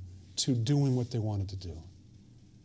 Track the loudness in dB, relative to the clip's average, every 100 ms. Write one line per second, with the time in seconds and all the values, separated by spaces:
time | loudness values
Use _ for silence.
0 | -10 -18 -10 -2 0 2 4 4 4 2
1 | 0 -2 -2 -2 -4 -6 -10 -12 -16 -20
2 | -20 -20 -20 -20 -20 -20